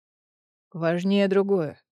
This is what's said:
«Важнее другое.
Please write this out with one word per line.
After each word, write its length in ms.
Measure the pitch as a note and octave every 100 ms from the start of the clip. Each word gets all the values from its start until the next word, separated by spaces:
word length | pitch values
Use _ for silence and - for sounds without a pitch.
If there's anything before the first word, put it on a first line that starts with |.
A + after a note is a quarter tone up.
| _ _ _ _ _ _ _
«Важнее 560 | E3 E3 F3 F#3 G3+ G3+
другое. 520 | F#3+ G3 G3 D#3 - _